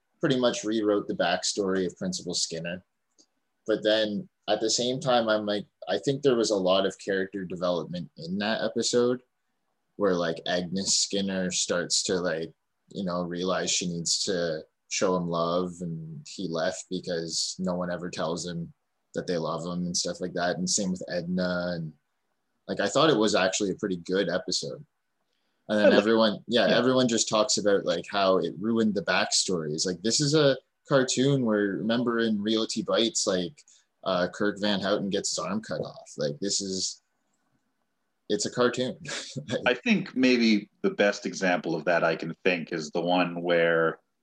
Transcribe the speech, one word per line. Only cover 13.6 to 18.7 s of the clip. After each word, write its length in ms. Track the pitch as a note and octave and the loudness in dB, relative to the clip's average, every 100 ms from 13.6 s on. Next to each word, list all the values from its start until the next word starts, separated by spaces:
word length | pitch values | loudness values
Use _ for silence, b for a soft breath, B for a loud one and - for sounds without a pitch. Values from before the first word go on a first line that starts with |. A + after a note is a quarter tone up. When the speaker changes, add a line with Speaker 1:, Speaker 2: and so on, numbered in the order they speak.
| F2+ | 0
Speaker 1:
she 160 | - F2+ | -2 -2
needs 360 | E2+ E2 - | -4 -2 -2
to 360 | - F2+ E2+ D#2 - _ _ | 0 0 -2 -4 -8 _ _
show 260 | - G2 F2+ | -2 2 2
him 120 | E2+ | 0
love, 440 | E2+ E2 F2 F2+ E2+ | 0 0 0 -2 -6
and 400 | F2 D#2+ D#2+ D2+ - | -8 -8 -10 -14 -14
he 220 | - - | -10 -6
left 360 | E2 F#2 - - | -2 -2 -4 -8
because 640 | F#2 F2+ E2+ E2 D#2 - - | -8 -4 -6 -4 -4 -4 -4
no 160 | F#2 | -4
one 180 | F2+ F2 | -2 -4
ever 180 | F2 F2+ | -6 -8
tells 360 | F#2 E2 E2+ F2 | -6 -4 -4 -6
him 260 | E2+ D#2+ | -8 -10